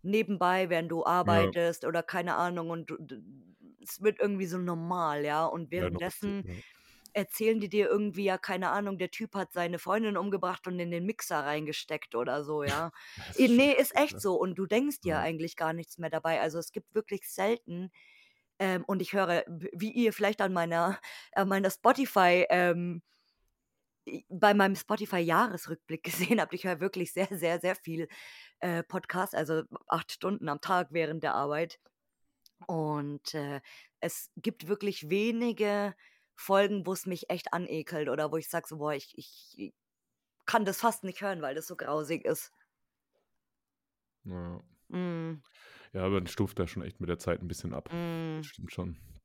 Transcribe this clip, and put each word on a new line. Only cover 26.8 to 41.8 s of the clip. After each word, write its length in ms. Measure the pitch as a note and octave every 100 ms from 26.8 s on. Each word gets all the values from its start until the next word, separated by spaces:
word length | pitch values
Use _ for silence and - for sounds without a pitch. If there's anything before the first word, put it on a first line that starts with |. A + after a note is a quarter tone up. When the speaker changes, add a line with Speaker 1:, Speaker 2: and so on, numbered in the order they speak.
| G3 G3 F3
Speaker 1:
sehr, 140 | - F#3+
sehr, 280 | F#3+ E3+ F3
sehr 160 | F3+ F#3+
viel, 320 | - E3 D#3+ - - - - _
äh, 240 | F3+ E3+
Podcast, 520 | E3 F#3 - - F#3 -
also 280 | D3+ D#3+ - - -
acht 240 | D#3+ -
Stunden 380 | - F#3 G3+ D#3
am 120 | D3
Tag 280 | - F#3 C#3+
während 320 | E3 D#3 D#3+
der 120 | D3+ G#2+
Arbeit. 440 | C#3+ D3 E3+ - _ _ _ _ _ _ _ _ -
Und, 680 | E3 D#3 D3+ C#3+ D3 - D#3
äh, 260 | C#3+ C#3 - - - _
es 300 | E3+ - - -
gibt 300 | - - D#3
wirklich 420 | G#3 G3+ - D3+
wenige 840 | G3 A3 A#3 A#3+ G#3+ G#3 G3+ G3+ - - _ _ -
Folgen, 500 | - G3 G3+ G3+ E3+
wo 60 |
es 120 | F#3+ F#3+
mich 220 | F3 -
echt 220 | F3 -
anekelt 560 | E3+ F3+ D#3 - E3+ C#3+
oder 220 | D3 D3+
wo 60 | D#3+
ich 120 | D#3
sag 180 | E3+ D#3+
so: 100 | D#3+
„Boah, 140 | D3
ich, 200 | C#3+ - -
ich 560 | - - - - G2+ _ _ _ _ _ _ _ -
kann 200 | A3+ G3
das 140 | F#3+
fast 220 | A3+ A3 F#3+
nicht 160 | -
hören, 200 | G3+ F3+
weil 120 | D3 D3
das 120 | -
so 80 |
grausig 480 | F3